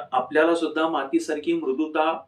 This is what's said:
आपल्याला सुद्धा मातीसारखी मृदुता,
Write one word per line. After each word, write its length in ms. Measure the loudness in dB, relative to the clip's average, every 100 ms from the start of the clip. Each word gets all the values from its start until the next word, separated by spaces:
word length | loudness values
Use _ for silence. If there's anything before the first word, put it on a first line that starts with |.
| -2
आपल्याला 440 | -2 0 2 4 2
सुद्धा 320 | 0 0 0
मातीसारखी 680 | -2 0 0 0 -4 -2
मृदुता, 600 | -2 -2 -2 -2 0 0 0